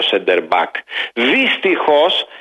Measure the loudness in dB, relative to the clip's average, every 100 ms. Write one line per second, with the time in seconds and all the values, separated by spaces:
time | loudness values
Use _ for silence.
0 | 2 0 2 0 2 0 -2 -6 -10 -10
1 | -8 -4 0 0 0 -2 -2 0 2 4
2 | 4 0 -6 -14